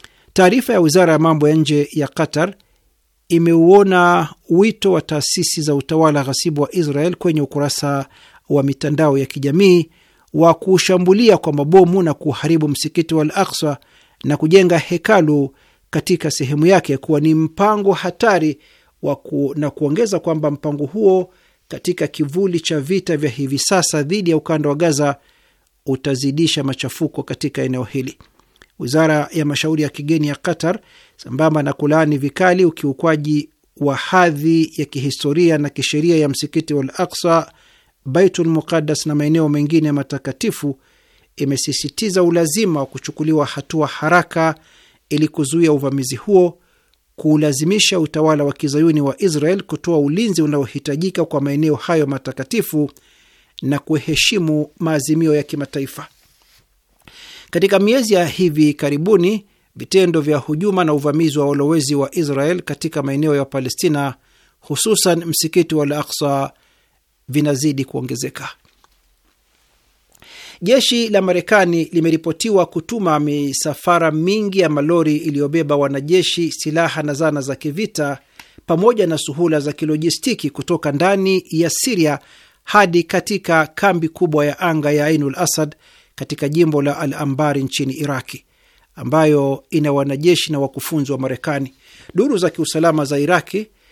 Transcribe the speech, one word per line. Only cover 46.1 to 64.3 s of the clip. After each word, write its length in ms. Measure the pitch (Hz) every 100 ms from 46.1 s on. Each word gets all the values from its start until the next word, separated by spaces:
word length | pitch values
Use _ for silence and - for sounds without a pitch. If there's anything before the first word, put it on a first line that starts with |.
| 127
huo, 420 | - 190 175 - _ _ _ _ _ -
kuulazimisha 840 | 156 151 151 135 156 208 - 180
utawala 440 | 151 156 156 151
wa 100 | 143
kizayuni 480 | - 147 147 165 151
wa 200 | 139 131
Israel 420 | 190 151 156 196
kutoa 360 | - 156 175 156
ulinzi 420 | 143 175 233 165
unaohitajika 840 | 151 143 135 139 147 143 185 180 160
kwa 160 | 147
maeneo 340 | 143 143 156 139
hayo 320 | - 165 139
matakatifu 840 | 135 131 131 131 226 - 151 143 - _ _ _ _ _ -
na 180 | 131 143
kuheshimu 920 | - 156 - 151 - 208 160 151 147 -
maazimio 560 | 160 151 156 156 160 147
ya 80 |
kimataifa. 640 | 143 147 139 147 135 - - _ _ _ _ _ _ _ _ _ - - - - - 170
Katika 240 | 190 190
miezi 340 | 202 262 220
ya 120 | 185 170
hivi 480 | - 180 151 151
karibuni, 720 | 143 143 143 185 190 180 214 - _ _ -
vitendo 460 | - 190 180 160
vya 160 | 147 143
hujuma 460 | 139 151 208 185
na 100 | 160
uvamizi 460 | 147 147 151 160 147
wa 60 | 143
walowezi 480 | 143 147 160 135 143
wa 200 | 135 185
Israel 460 | 147 139 147 180
katika 420 | - 143 160 151
maeneo 320 | 135 139 156 143
ya 100 | 135
Palestina, 680 | 135 127 - 175 143 139 127 _